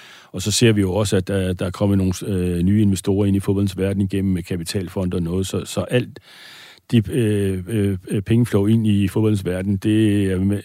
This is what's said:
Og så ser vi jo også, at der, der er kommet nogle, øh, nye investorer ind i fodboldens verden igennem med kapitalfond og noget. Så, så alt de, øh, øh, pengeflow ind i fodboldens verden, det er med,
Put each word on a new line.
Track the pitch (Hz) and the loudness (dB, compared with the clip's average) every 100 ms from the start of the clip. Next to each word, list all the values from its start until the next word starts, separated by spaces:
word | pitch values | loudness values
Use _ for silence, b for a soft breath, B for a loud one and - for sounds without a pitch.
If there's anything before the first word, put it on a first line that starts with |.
| B B B | B B B
Og | - | -6
så | 107 | -2
ser | 101 117 | 4 4
vi | 104 | 4
jo | 95 | 2
også, | 98 104 98 | 0 0 0
at | 92 | 0
der, | 98 92 | -2 -2
der | 92 95 | -2 -4
er | |
kommet | - 104 98 | -2 2 2
nogle, | 92 90 - | 0 -2 -4
øh, | 95 90 87 | -2 -2 0
nye | 90 104 | 2 4
investorer | 104 92 - 98 101 | 2 0 0 2 2
ind | 98 | 2
i | |
fodboldens | 104 98 101 92 | 0 0 0 -2
verden | 98 101 | -2 0
igennem | 95 98 95 | -2 0 0
med | 87 | -2
kapitalfond | - 90 82 101 85 101 90 | -2 -8 -4 -6 -6 -4 -2
og | 92 | -2
noget. | 85 92 95 | -2 -2 -2
Så, | 98 - | -4 -6
så | 101 | -6
alt | 90 123 98 - B B B B B B - | -2 -2 -2 -12 B B B B B B 0
de, | 117 - | 0 2
øh, | 131 110 101 98 92 90 110 101 95 - | 0 0 0 -2 -4 -4 -2 0 -2 -4
øh, | 110 | -6
pengeflow | 92 117 117 101 104 | 0 2 2 2 2
ind | 113 107 | 2 4
i | 101 95 | 2 2
fodboldens | 110 110 101 90 | 2 0 0 -2
verden, | 90 98 98 | -4 -2 -2
det | 110 107 107 101 95 | 0 2 2 2 0
er | 92 | 0
med, | 98 101 | 0 -2